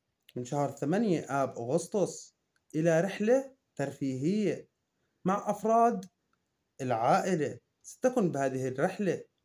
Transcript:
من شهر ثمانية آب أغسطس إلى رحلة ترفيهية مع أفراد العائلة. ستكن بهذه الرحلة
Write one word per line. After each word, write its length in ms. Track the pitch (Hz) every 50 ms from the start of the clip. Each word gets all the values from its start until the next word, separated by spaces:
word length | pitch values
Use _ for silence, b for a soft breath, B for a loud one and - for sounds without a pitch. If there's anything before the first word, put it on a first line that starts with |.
| _ _ _ _ _ - _
من 80 | 127 123
شهر 260 | 123 151 143 143 131
ثمانية 720 | - - - 139 170 208 240 214 170 151 - - 135 139 139
آب 160 | 123 - -
أغسطس 760 | 117 120 139 175 170 - - 208 175 - - - - - _ _ _ _ _ _ _ _ -
إلى 260 | 151 160 170 160 160
رحلة 560 | 175 196 - - 208 214 247 269 269 269 - _ _ _ _
ترفيهية 960 | - 143 135 - - 139 135 131 127 139 160 196 214 214 180 - - - - _ _ _ _ _ _ _ _ _ _ _
مع 260 | 180 190 202 - 196
أفراد 540 | 202 - - 214 226 233 233 233 233 190 185 - _ _ _ _ _ _ _ _ _ _ _ _ _ _
العائلة. 800 | 135 127 120 110 113 131 165 196 - 185 185 160 147 123 - - _ _ _ _ _
ستكن 500 | - - - - 254 247 254 208 170 135
بهذه 360 | 135 139 135 131 131 131 135
الرحلة 560 | 123 - 147 185 180 - 208 180 147 - - - _ _ _